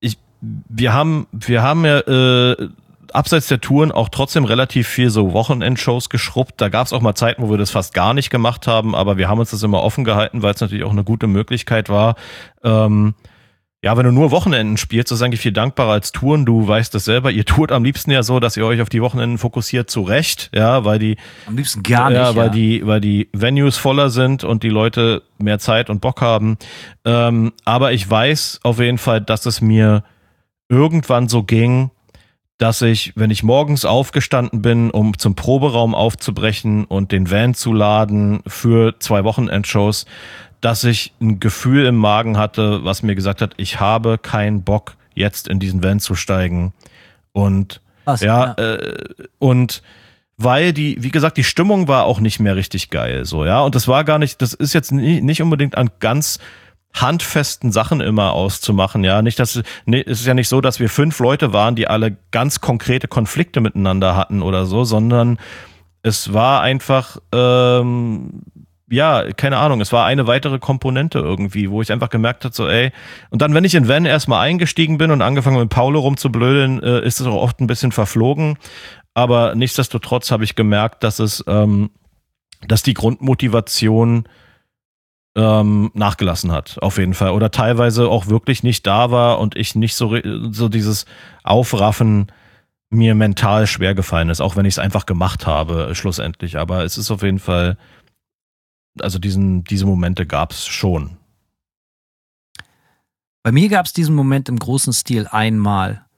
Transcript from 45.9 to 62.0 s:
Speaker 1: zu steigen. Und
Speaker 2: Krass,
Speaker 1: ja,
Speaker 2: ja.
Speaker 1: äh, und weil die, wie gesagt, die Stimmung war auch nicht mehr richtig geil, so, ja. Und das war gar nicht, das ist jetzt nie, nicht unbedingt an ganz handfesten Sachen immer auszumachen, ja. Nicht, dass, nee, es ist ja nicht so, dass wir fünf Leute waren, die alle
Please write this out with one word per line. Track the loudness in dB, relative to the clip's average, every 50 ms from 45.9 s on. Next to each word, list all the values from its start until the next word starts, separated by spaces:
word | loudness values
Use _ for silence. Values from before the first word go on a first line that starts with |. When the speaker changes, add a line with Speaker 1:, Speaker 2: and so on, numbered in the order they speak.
| 0 0
Speaker 1:
zu | -2 -4 -6
steigen. | -6 -4 -2 -2 -2 0 -2 -2 -2 -4 -4 -6 _ _ -20 _ -20 -20 _ _ _ _ _
Und | _ -2 0 2 2 0 0 -4 -8 -20 _ _ _ _ _
Speaker 2:
Krass, | -4 -2 0 2
Speaker 1:
ja, | 2 2 2 2 0 -2 -4
Speaker 2:
ja. | -4 -4 -4
Speaker 1:
äh, | -4 -6 -8 -10 -10 -12 -16 -16 _ -20 -20 _ _
und | 2 2 4 4 2 0 -2 -10 _ _ -20 -20 _ _ _ _ _ _ _
weil | _ 0 2 2 2 2 0 0
die, | -2 -2 -4 -4 -4
wie | -6 -4 -2
gesagt, | 0 0 0 0
die | 0 -2
Stimmung | -2 0 0 2 2 2 2 2
war | 2 2 2 4
auch | 2 2 2
nicht | 0 0 0 0
mehr | 0 0 0
richtig | 0 -2 -4 -6 -8 -8 -6
geil, | -6 -6 -4 -4 -6 -6 -6
so, | -6 -4 -2 0
ja. | 2 2 2
Und | 2 2 0
das | 0 2
war | 2 2 2 4
gar | 2 2 2
nicht, | 0 -2 -2 _ -6
das | -6 -4
ist | -4 -6 0 0
jetzt | -2 -2 0
nie, | -2 0 2 2 2 2
nicht | 2 0 0 0 2
unbedingt | 0 2 2 0 -2 0
an | 0 0 -2 -2 _
ganz | -2 0 0 0 -2 -4 -6 -10 -12 -20 -20 -20 -20 -20 _ _ _ _ _
handfesten | -2 -2 0 0 -2 -4 -2 -2 -2 -2 -2 -6 -4 -4 0
Sachen | 0 0 0 0 0 -2
immer | 0 0 0 2 2 2 0
auszumachen, | 0 -2 -2 -4 -6 -2 0 2 2 2 0 0 0 0
ja. | 2 2 2 2
Nicht, | 0 2 0
dass, | -2 -2 -2 -6 -6 -8 -10 -12 -2
nee, | 0 0 0 0
es | -2 -4 -4 0
ist |
ja | 0 2
nicht | 2 2 2
so, | 0 2
dass | 2 2 0 0
wir | -2 -2
fünf | 0 0 0 0 0 0
Leute | 0 0 2 2 0 0 2
waren, | 2 2 2 2
die | 0 0
alle | 0 0 0